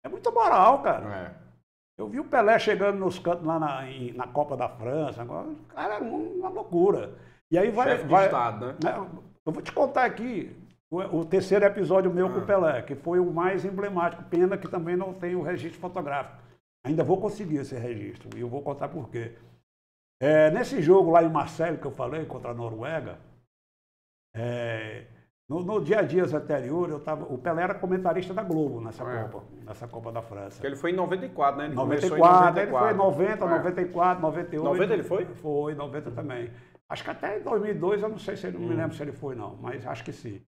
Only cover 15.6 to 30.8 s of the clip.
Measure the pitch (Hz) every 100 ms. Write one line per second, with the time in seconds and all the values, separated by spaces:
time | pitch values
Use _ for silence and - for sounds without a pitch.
15.6 | 160 - 180 180 147 139 127 - - _
16.6 | _ _ - 160 131 185 208 208 185 147
17.6 | 123 127 120 110 101 - - 113 120 135
18.6 | 143 139 143 165 120 120 113 - - _
19.6 | _ _ _ _ _ _ 139 156 156 220
20.6 | 247 262 151 190 165 170 165 151 139 -
21.6 | 165 190 139 - 123 156 143 127 123 120
22.6 | 117 110 131 160 113 85 - _ _ _
23.6 | _ _ _ _ _ _ _ 110 120 120
24.6 | 117 110 110 110 107 - _ _ _ 156
25.6 | 180 214 151 214 156 175 165 147 143 147
26.6 | 123 165 170 147 156 151 - 127 175 160
27.6 | 180 190 185 185 185 165 180 190 190 160
28.6 | 143 120 113 113 123 120 110 117 - -
29.6 | 110 104 120 117 113 113 - 101 98 107
30.6 | 135 139